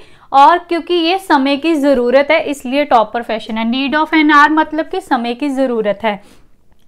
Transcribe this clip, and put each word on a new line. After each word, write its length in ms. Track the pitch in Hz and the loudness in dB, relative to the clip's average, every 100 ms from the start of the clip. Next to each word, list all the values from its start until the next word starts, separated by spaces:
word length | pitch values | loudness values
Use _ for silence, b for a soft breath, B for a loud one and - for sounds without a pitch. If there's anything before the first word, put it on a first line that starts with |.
| B B B | B B B
और 260 | 277 285 349 | 4 6 4
क्योंकि 360 | 349 339 320 | 0 -6 -2
ये 240 | 349 330 381 | -2 0 -2
समय 380 | 381 302 269 277 | 0 0 0 -2
की 180 | 320 | 0
ज़रूरत 540 | 320 277 262 240 262 277 | 0 2 2 2 2 2
है 120 | 320 | 0
इसलिए 400 | - 285 254 277 | -2 -8 -4 -4
टॉप 280 | 285 247 214 | 2 2 0
प्रोफेशन 460 | 240 233 220 - 220 | -4 -6 -8 -8 -6
है। 140 | 226 | -4
Need 320 | 254 269 302 | -2 -2 -2
of 100 | 311 | 0
an 180 | 320 302 | 0 4
hour 180 | 294 294 | 4 4
मतलब 340 | 311 311 311 | 2 -2 -4
कि 160 | - 370 | -6 -8
समय 340 | - 254 233 | -4 -4 -4
की 140 | 240 294 | -6 -6
ज़रूरत 500 | 262 262 233 208 202 | -2 -2 -2 -4 -4
है। 180 | 226 196 b b b _ _ _ | -4 -6 b b b _ _ _